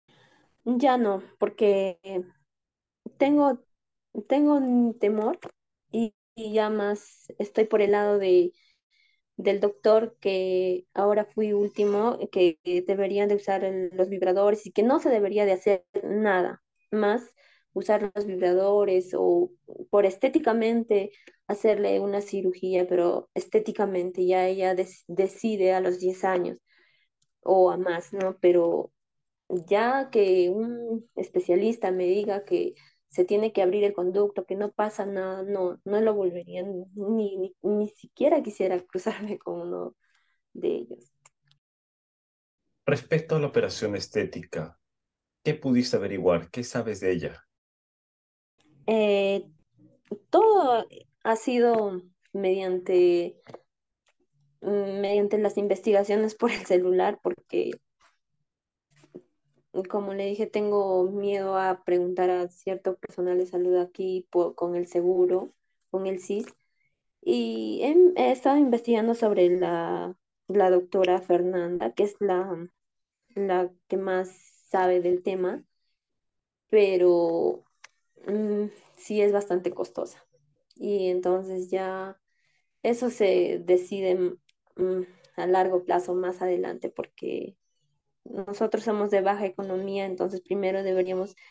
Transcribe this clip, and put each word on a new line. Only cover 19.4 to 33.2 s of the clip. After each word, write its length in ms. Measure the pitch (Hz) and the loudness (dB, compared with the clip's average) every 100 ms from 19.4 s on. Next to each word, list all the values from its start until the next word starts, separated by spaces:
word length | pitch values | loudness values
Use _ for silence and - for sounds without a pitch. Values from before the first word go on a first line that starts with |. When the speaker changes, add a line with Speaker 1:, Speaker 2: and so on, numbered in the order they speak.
| 175 - - - - | 0 -4 -20 -18 0
Speaker 1:
por 140 | 208 285 | 2 2
estéticamente 1080 | 285 262 311 277 226 220 233 233 208 202 - - _ - | 2 0 2 2 0 2 0 0 0 -2 -10 -20 _ -10
hacerle 520 | 202 220 202 202 196 | -2 2 2 2 0
una 200 | 196 202 | 0 -4
cirugía, 680 | 202 196 185 185 185 185 180 | -4 -4 -2 -2 -2 0 0
pero 420 | 175 175 - - - | 0 0 -2 -6 -8
estéticamente 920 | - 220 214 208 196 185 180 185 180 | -2 -2 0 -4 -2 -2 -4 -2 2
ya 200 | 185 185 | 2 2
ella 280 | 190 185 185 | 0 0 0
des-, 300 | 185 - - | -4 -8 -8
decide 680 | 170 190 - 226 208 185 | -2 -2 -2 -4 2 2
a 80 | 185 | 2
los 180 | 185 180 | 0 -2
diez 240 | 185 185 190 | -2 -2 0
años 320 | 180 175 180 _ _ _ _ _ _ _ _ | 0 -2 -8 _ _ _ _ _ _ _ _
o 280 | - 190 185 | 2 4 4
a 60 | 175 | 2
más, 360 | 185 170 170 | -2 -4 -6
¿no? 240 | 196 185 185 | -4 -4 2
Pero 520 | 180 175 170 165 - _ _ _ _ _ - | 4 6 4 0 -6 _ _ _ _ _ -8
ya 600 | 180 165 202 233 269 262 | -6 0 0 2 0 0
que 380 | 226 190 185 175 | 2 4 4 2
un 580 | 202 233 240 233 226 - - | 0 -4 -6 -6 -8 -8 -12
especialista 760 | 175 185 180 180 214 233 190 | -6 -4 0 2 2 0 -2
me 140 | 185 180 | -2 0
diga 400 | 202 208 202 - | 0 -2 -4 -2
que 300 | 175 175 - _ _ _ | -2 -2 -8 _ _ _
se 160 | - | -2